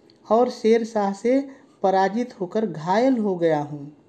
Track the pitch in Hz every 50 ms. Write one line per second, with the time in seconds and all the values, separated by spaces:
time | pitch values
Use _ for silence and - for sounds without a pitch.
0 | _ _ _ _ _ - 214 233 254 247 247 - - 220 226 226 226 220 - 214
1 | 202 196 196 - - 233 262 277 277 277 - - - _ _ - - 190 185 190
2 | 190 190 196 240 247 247 - - 240 180 - 220 220 190 151 151 151 180 190 220
3 | 254 269 262 226 208 202 185 170 170 165 156 147 147 143 151 143 143 147 - _
4 | _